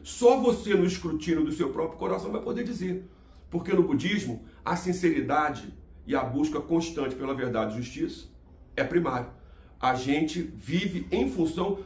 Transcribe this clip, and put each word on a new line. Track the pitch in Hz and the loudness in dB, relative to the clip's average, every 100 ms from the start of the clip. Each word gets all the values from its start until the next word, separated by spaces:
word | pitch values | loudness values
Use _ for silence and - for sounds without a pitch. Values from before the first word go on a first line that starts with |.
só | - - 240 269 | -12 4 6 8
você | 247 - 208 | 4 2 2
no | 190 | 4
escrutínio | 175 - 170 156 175 160 | 4 0 -4 -4 0 2
do | 143 | 0
seu | - 135 | 0 -2
próprio | 156 160 - | -2 -4 -4
coração | 185 185 - | -4 -4 -4
vai | 220 | -4
poder | 240 240 | -4 -4
dizer. | - 180 180 180 - - - - - | -4 -4 -4 -4 -8 -20 -20 -20 -8
Porque | 170 196 | -6 2
no | 185 | 4
budismo, | 160 135 - - 123 113 - - | 4 2 0 -2 -2 -6 -12 -8
a | - 175 | -2 0
sinceridade | 185 175 175 143 127 147 151 117 - - - - - | 0 2 2 2 2 2 2 -2 -10 -16 -20 -16 -2
e | |
a | 135 | 0
busca | 117 135 151 143 | 0 0 0 0
constante | - 165 - 147 131 | 0 0 0 -2 -4
pela | 131 135 | -2 -4
verdade | 135 123 110 107 | -2 -2 0 -2
e | 113 | -4
justiça | 123 151 160 - - - - - - - | -6 -4 -4 -6 -16 -20 -20 -20 -8 -4
é | |
primário. | 135 170 151 123 117 - - - - - | 0 2 2 -2 -6 -12 -20 -20 -20 -2
A | 131 | 0
gente | 127 139 151 156 175 | 2 2 2 0 -2
vive | 151 - - 175 202 165 - | -6 -8 -2 -2 0 -4 -2
em | 233 269 | 0 0
função | 175 160 185 202 196 | 0 0 0 -2 -4